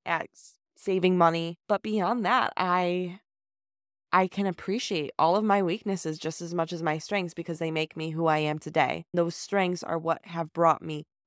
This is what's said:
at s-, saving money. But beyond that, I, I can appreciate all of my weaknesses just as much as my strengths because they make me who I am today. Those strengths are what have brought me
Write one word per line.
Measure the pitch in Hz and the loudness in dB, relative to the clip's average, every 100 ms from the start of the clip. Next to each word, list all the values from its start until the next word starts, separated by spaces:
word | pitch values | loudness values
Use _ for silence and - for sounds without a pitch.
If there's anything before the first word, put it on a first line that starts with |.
| - | -4
at | 165 - | -4 -4
s-, | - - - _ - | -14 -20 -20 _ -10
saving | - 190 180 180 | -2 2 4 6
money. | 165 165 165 170 - | 6 4 -4 -8 -2
But | 202 | -2
beyond | 220 214 180 240 190 | 0 0 0 0 0
that, | 247 - - | 2 0 -2
I, | 180 180 175 180 180 185 _ _ _ _ _ _ _ _ - | 0 2 2 0 -4 -8 _ _ _ _ _ _ _ _ 2
I | 180 185 | 4 4
can | - 196 | 0 -2
appreciate | 175 - 220 - 175 143 - | -2 -4 -4 -2 -4 -4 0
all | 160 196 | 2 4
of | |
my | 214 202 | 4 2
weaknesses | 180 214 202 190 156 156 | 2 0 -2 -4 -4 -6
just | 160 - | -6 -6
as | 170 | -6
much | 175 165 | -4 -2
as | 175 | -2
my | 160 156 | -2 -2
strengths | - 202 175 - | -2 -4 -4 -8
because | 170 160 | -8 -4
they | 165 | -2
make | 160 156 - | -2 -4 -4
me | 160 | -6
who | 160 165 | 0 2
I | 156 | 2
am | 151 151 | 0 -2
today. | - 160 127 156 - | -2 0 0 -2 -4
Those | 175 170 - | 0 0 -2
strengths | - 202 180 180 | -2 0 0 -2
are | - 165 | -4 -4
what | 165 160 - | -2 -4 -4
have | 165 156 | -8 -6
brought | - 165 151 | 2 4 4
me | 160 151 151 _ | -2 -10 -10 _